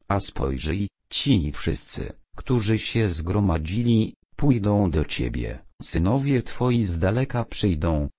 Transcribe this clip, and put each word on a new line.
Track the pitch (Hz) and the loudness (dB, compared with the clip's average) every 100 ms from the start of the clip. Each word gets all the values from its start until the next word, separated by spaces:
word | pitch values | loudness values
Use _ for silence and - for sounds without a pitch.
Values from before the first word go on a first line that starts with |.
| - | -4
a | 101 | -2
spojrzyj, | - - 67 67 78 92 101 _ - | -2 -2 -4 -4 -4 -4 -4 _ -8
ci | - 143 113 73 | -2 2 2 2
wszyscy, | - - - - - - - _ - | -2 -2 -4 -4 -6 -6 -12 _ -10
którzy | - 123 104 110 | -2 0 2 0
się | - 117 107 | 0 0 0
zgromadzili, | 80 82 104 98 80 78 104 120 113 - - _ - | 0 -2 0 2 0 -2 -2 2 2 2 -4 _ 0
pójdą | 143 120 101 104 95 | 2 4 4 2 2
do | 78 | 2
Ciebie. | 73 - 62 60 55 - - - | -2 -2 -4 -4 -6 -8 -16 -12
Synowie | - 82 90 135 139 131 | -4 0 2 2 2 0
Twoi | - - 123 120 | 0 -2 2 2
z | 101 82 | 2 2
daleka | 92 113 131 123 | 2 2 -2 -4
przyjdą, | 113 - 107 80 82 78 73 | -4 0 2 2 0 0 -2